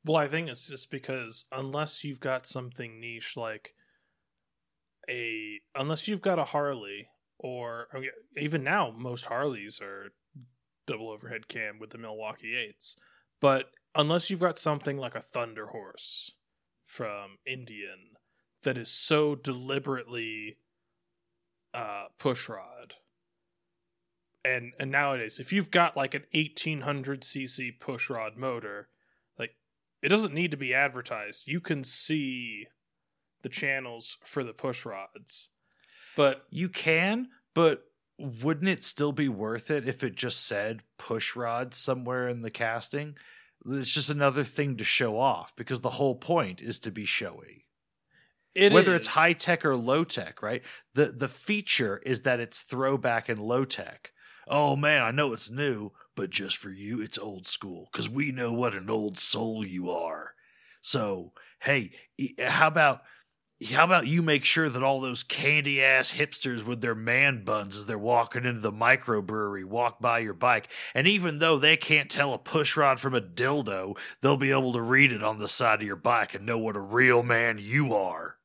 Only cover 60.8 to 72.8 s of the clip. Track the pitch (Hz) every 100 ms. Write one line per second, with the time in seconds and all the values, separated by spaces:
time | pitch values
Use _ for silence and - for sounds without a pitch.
60.8 | - 131 104 95 85 - - _ - 139
61.8 | 98 - - - 135 - 127 - 156 160
62.8 | 147 127 - - _ _ _ _ - 131
63.8 | 175 180 127 165 165 147 - - 156 123
64.8 | 135 135 131 120 - - 139 151 143 139
65.8 | 135 131 127 - 147 - 135 120 110 120
66.8 | 123 110 113 123 143 123 98 107 98 104
67.8 | 104 107 110 120 113 123 123 117 107 104
68.8 | 117 131 - 107 95 107 104 101 95 117
69.8 | 120 - 120 117 110 87 123 113 - -
70.8 | - 123 160 208 175 147 160 147 151 156
71.8 | - 151 139 - 143 117 - 160 143 -